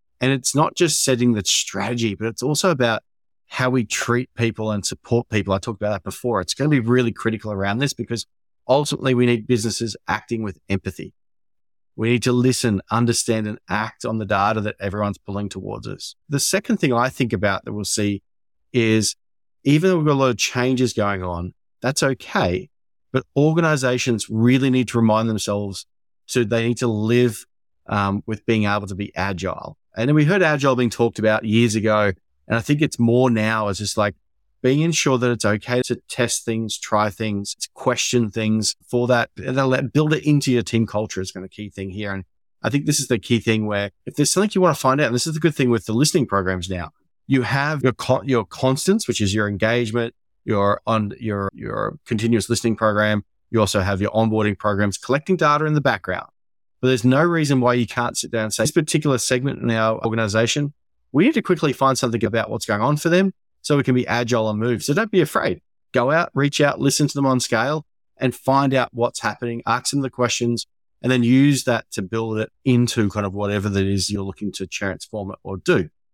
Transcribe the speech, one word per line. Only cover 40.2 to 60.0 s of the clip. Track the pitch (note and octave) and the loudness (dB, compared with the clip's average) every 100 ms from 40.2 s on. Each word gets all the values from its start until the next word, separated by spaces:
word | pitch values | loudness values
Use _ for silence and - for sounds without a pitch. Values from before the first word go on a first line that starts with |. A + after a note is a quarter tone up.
| D3+ | 2
into | D3 C3+ | 2 2
your | A#2+ | 0
team | - A2+ | 0 0
culture | A2 G#2 A2 - | 0 -2 -6 -6
is | F#2+ | -8
gonna | - F#2 | -10 -14
key | - G#2 | -14 -14
thing | - G2 | -12 -10
here. | F#2+ G#2 | -8 -8
And | G2 F#2+ _ _ _ | -8 -10 _ _ _
I | A2 | -2
think | C#3 | -2
this | D3+ D3 | 0 -2
is | C3+ | 0
the | A#2 | -2
key | - A#2+ | 0 0
thing | A#2 A2 G#2+ | 2 0 0
where | G2+ G2+ - | -2 -4 -8
if | - - | -8 -2
there's | C#3+ | 0
something | - G#3 | 2 0
you | F#3+ | 2
wanna | F3+ | 2
find | D3 C3 C3+ | 2 2 2
out, | C#3 | 2
and | |
this | A#2+ E3 | 0 -2
is | |
the | D#3 | 0
good | E3 | 0
thing | - B2+ | 2 2
with | A2+ - | 2 0
the | |
listening | A2 D3+ F3 C3 | -2 0 0 0
programs | G2 F#2 F#2 F2 | 0 0 -2 -4
now, | F#2 D#2+ - _ _ - | -6 -8 -14 _ _ 0
you | C3+ | 0
have | A2 C3+ C#3+ D3+ | 2 0 0 0
your | C3 | -2
con-, | A2+ - B2+ C#3 | 0 0 0 2
your | B2 | 0
constants, | G#2 - B2+ C3 - G#3+ - | -2 -2 -2 0 2 0 0
which | A#2+ | 0
is | G2+ | 0
your | G#2+ G#2 | 0 -2
engagement, | G2 G#2+ A#2+ A#2 A#2 A#2 - _ _ | 0 0 0 0 -2 -4 -8 _ _
your | - G#2 G2+ G2+ - | -4 0 2 0 0
on-, | A2+ G2+ - | -2 -2 -6
your, | A2+ G2+ G2 | -4 -4 -4
your | - A2 G#2+ G#2+ - | -6 -8 -4 -4 -6
continuous | - A2 A2+ A#2 - | -6 -2 2 2 2
listening | A#2 A#2 G#2+ | -2 0 2
program. | A2 G#2 G#2+ G#2+ - _ _ | 2 2 2 0 -4 _ _
You | A2+ | 0
also | G#2 G#2+ | 2 2
have | F#2 G2 | 0 0
your | G2+ | 0
onboarding | A2 A2+ G#2+ G#2+ G2 | 0 2 2 0 0
programs | G#2 G2 G2+ - | -2 0 0 -2
collecting | - C#3 - F#3 | -2 -2 0 2
data | D#3 D3 | 2 2
in | D#3 | 2
the | D3+ | 0
background. | C#3 G#2 - F2+ - _ _ _ _ _ | 0 -2 -4 -8 -8 _ _ _ _ _
But | B2+ | 0
there's | B2+ | 2
no | B2 C3 | 4 4
reason | F3 E3+ D3 C3+ | 4 2 2 2
why | A#2+ | 4
you | B2 A2+ | 2 0
can't | - A#2+ - | -2 -4 -4
sit | - | -4
down | A#2 | -2
and | A2 | -2
say, | - | 0
"This | C#3 | 0
particular | E3+ D#3 D3+ D3+ B2+ | 0 0 0 2 0
segment | - B2+ C#3 - | 0 0 -2 -2
in | A#2+ | -2
our | A2+ A2 A2+ | 2 2 0